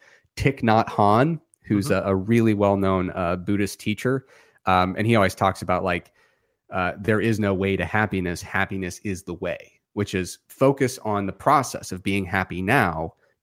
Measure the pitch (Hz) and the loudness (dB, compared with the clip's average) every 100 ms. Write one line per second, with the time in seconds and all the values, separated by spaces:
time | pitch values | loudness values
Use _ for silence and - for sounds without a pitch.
0 | _ _ _ - 139 135 113 110 - - | _ _ _ -2 -2 0 2 4 2 2
1 | 101 110 156 160 - _ - 104 101 95 | 4 4 2 -2 -10 _ -2 -2 0 0
2 | 98 95 95 117 113 101 101 98 95 92 | 0 -2 2 4 4 4 4 4 2 0
3 | 92 90 87 90 90 101 101 - 110 104 | -2 -4 -4 -4 -2 -2 -4 -6 -6 -4
4 | 123 135 - _ _ _ - 92 92 92 | -2 -2 -6 _ _ _ 0 2 2 0
5 | 107 113 95 - 98 - 92 90 92 90 | 2 4 2 2 0 0 -2 -2 -2 -4
6 | - _ _ _ _ _ _ 92 87 - | -6 _ _ _ _ _ _ -4 -4 -4
7 | 101 107 110 107 104 95 98 95 85 107 | 0 0 0 0 0 0 0 -2 -2 0
8 | 107 95 90 87 - 98 95 98 90 - | 0 -2 -4 -6 -6 -4 -4 -4 -8 -8
9 | 104 90 - 85 90 - - _ _ 104 | -8 -8 -8 -8 -8 -8 -12 _ _ -6
10 | 101 95 90 - _ - 135 139 127 - | -4 -4 -6 -10 _ 2 2 4 0 -2
11 | 107 101 98 - - 147 131 - - 92 | -4 -2 -4 -2 2 2 2 -8 -12 -8
12 | 98 98 92 98 92 85 95 135 95 80 | -4 -4 0 0 0 -2 0 2 2 -2
13 | 80 - _ _ | -6 -10 _ _